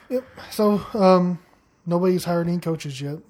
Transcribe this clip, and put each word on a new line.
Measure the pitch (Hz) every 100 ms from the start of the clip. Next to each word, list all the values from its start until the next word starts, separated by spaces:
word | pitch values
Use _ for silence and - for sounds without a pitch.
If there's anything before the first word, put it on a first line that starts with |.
| -
Yep. | 254 254 - -
So, | - 208 208 -
um, | 226 190 185 180 175 _ _ _ _ 170
nobody's | 175 185 185
hired | 175 170 170
any | 175
coaches | 165 160 147 131
yet, | 139 156 -